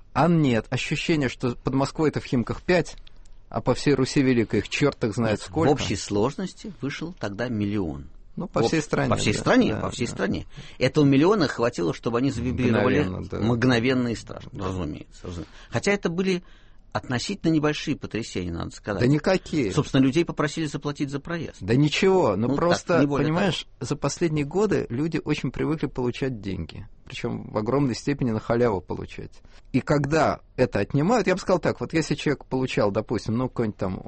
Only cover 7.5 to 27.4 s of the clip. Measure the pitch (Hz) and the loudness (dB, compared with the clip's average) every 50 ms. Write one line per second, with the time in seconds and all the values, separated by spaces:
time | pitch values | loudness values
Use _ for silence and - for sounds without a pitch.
7.5 | 113 104 104 101 104 104 90 80 69 69 67 - - - - - - - 175 - | -2 -2 -2 0 0 -2 -2 -4 -6 -8 -12 -14 -18 -18 -20 -14 -10 -10 -8 -4
8.5 | - 165 - - 165 160 - - 156 147 139 123 104 101 104 110 104 - - 156 | 0 0 0 2 2 0 -2 0 -2 0 0 0 0 0 0 0 -2 0 2 4
9.5 | 226 262 214 - 107 101 90 95 - - 120 - - - 196 - - - - - | 4 4 4 4 0 -2 -4 -4 -4 -4 -6 -4 -4 -4 -2 -2 -2 -4 -8 -10
10.5 | - 139 - - - - 123 - - 156 147 139 139 135 156 190 220 208 147 120 | -14 -16 -16 -14 -4 -2 -2 2 4 4 4 6 6 6 6 6 4 4 2 0
11.5 | - - 117 120 120 - 175 156 135 - - 123 113 120 135 139 110 117 120 127 | 0 0 -2 0 0 0 -2 -2 -2 -4 -4 -2 -2 0 0 -2 -2 -2 -4 -2
12.5 | - - 123 120 113 107 101 101 - 95 92 92 92 90 90 90 92 90 101 117 | -2 0 2 2 4 4 4 4 2 2 0 0 -4 -8 -8 -6 -4 -2 0 2
13.5 | 123 113 123 131 123 117 113 131 131 127 123 120 110 - - - - - - - | 2 4 4 4 4 4 4 2 2 2 0 0 -2 -4 -8 -12 -14 -14 -14 -12
14.5 | - 101 95 95 92 92 85 73 62 - - - - - - 92 87 85 78 - | -10 -6 -4 -4 -4 -4 -4 -6 -6 -8 -12 -16 -18 -14 -12 -10 -10 -10 -10 -12
15.5 | - - - - - 117 - 202 208 202 - 180 165 185 190 190 180 180 - - | -16 -20 -10 -6 -6 -2 0 0 0 0 0 -2 -2 0 0 0 -2 -2 -6 -10
16.5 | - - - - - - - - - - - - 127 117 - - 196 - - 160 | -20 -20 -20 -20 -20 -20 -10 -8 -6 -6 -4 -4 -4 -2 -2 -4 -6 -2 0 2
17.5 | 160 151 147 151 147 - - 160 127 - - - - 110 113 - - 98 90 87 | 2 4 2 0 0 -2 -4 -4 -4 -4 -6 -6 -6 -6 -6 -6 -6 -6 -6 -4
18.5 | 85 87 90 - - - - 107 101 95 123 131 147 151 - 202 190 180 - - | -6 -6 -8 -8 -10 -10 -6 -4 0 2 2 4 4 4 4 2 2 2 0 -2
19.5 | 165 151 117 92 98 151 123 - - 135 131 131 123 - - - 147 - 151 151 | -2 -2 0 0 0 0 0 2 4 4 4 4 4 2 0 0 -2 -2 -2 -2
20.5 | - 160 160 143 - 143 - 147 143 - 147 139 143 139 - 165 170 165 123 - | -2 -4 -4 -4 -4 -6 -6 -6 -4 -4 -4 -4 -6 -8 -8 -8 -8 -8 -8 -10
21.5 | - - 95 95 117 139 151 143 - - 202 190 190 185 156 113 92 98 117 120 | -10 -6 -2 2 4 4 4 4 4 4 4 6 6 6 4 4 2 2 0 0
22.5 | 139 143 165 175 170 - - - 175 160 147 143 143 135 143 156 160 180 202 175 | 0 2 2 2 2 2 2 2 4 4 4 4 2 0 0 2 2 2 2 2
23.5 | - - - - - - - - 143 - - 139 - - 175 165 156 151 143 143 | 0 -2 -6 -12 -12 -8 -6 -4 -4 -2 -2 -4 -2 0 0 0 0 0 -2 -2
24.5 | 165 190 214 196 165 123 120 - 117 127 156 170 160 - - 147 151 - - 131 | 0 0 2 2 2 0 -2 -2 -4 -4 -2 -2 -2 -2 -2 -2 -2 -2 -2 -4
25.5 | - - 135 139 160 147 151 131 - 135 123 123 - - 143 131 127 104 98 98 | -2 -2 -2 -2 -2 -2 -4 -4 -2 -2 -2 -2 -2 -2 -4 -4 -4 -6 -6 -6
26.5 | 92 85 82 - - - 104 - - - - - - - - 120 113 107 | -6 -6 -8 -8 -10 -14 -14 -16 -18 -20 -18 -16 -10 -8 -6 -6 -6 -6